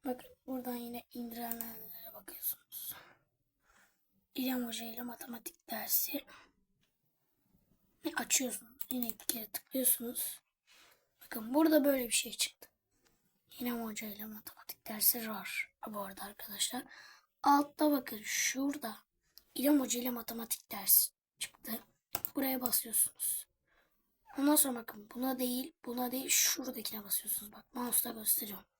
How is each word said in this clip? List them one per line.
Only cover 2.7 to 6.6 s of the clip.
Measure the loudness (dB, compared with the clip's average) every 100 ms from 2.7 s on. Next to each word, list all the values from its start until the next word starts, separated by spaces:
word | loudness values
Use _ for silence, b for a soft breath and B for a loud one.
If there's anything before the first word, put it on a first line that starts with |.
| -12 -10 -12 -16 -20 _ _ _ _ b b b b _ _ _
İrem | -2 0 0 -2
Hoca | -6
ile | -8 -8
matematik | -10 -10 -12 -10 -12 -16 -8
dersi. | -8 0 0 0 -4 -8 B B _